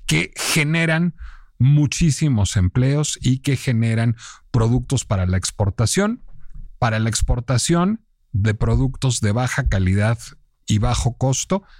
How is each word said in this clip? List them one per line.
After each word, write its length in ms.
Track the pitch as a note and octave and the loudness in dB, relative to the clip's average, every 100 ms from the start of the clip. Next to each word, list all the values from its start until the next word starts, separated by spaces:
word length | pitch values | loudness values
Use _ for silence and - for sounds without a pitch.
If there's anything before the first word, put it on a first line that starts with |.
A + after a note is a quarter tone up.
| - | -4
que 260 | D#3 - | -2 -2
generan 800 | - - E3 D3 E3 E3 D#3+ F3 - - - - - | -6 -4 0 0 0 2 2 0 -2 -12 -18 -10 0
muchísimos 1000 | B2+ D3 D3 - E3+ C3+ D3+ A2+ F#2+ G2+ | 4 4 2 2 0 2 0 0 0 2
empleos 640 | F#2 B2+ C3 C#3+ D3 - | 0 2 2 0 -2 -2
y 200 | B2+ C3 | -2 0
que 180 | - C3 | 0 -2
generan 580 | - A2+ A2+ A2+ A#2+ A#2 - - - | 0 0 0 0 0 -2 -8 -20 -4
productos 540 | A#2 A2+ B2+ - B2+ | 0 2 2 0 -2
para 220 | - G2 F2+ | 0 0 0
la 100 | F#2 | 0
exportación, 840 | - - G2+ - A2 - G#3 A#3+ - - - - - - | -2 -2 -2 0 0 2 0 -2 -8 -14 -14 -14 -14 -4
para 200 | A#2+ A2 | -2 0
la 120 | A2+ | 0
exportación 920 | G#2+ - A#2+ A#2 A#2+ - E3+ F3+ A3+ _ _ _ | 0 0 0 0 0 2 2 2 -2 _ _ _
de 220 | - G#2+ | -2 0
productos 680 | G#2 A#2 A#2 C3 - C3 A#2 | 0 2 2 0 -2 -2 0
de 120 | G#2 | 0
baja 360 | A2 B2 - B2+ | 0 -2 -2 0
calidad 500 | G2 F#2 G2 G#2+ A#2 - - _ _ - | 2 2 2 2 -2 -6 -20 _ _ -2
y 120 | G#2+ | 0
bajo 400 | A#2+ A#2+ A#2+ - | 2 0 -2 0
costo 460 | C3 C3 - G3 - | 0 0 -2 -4 -4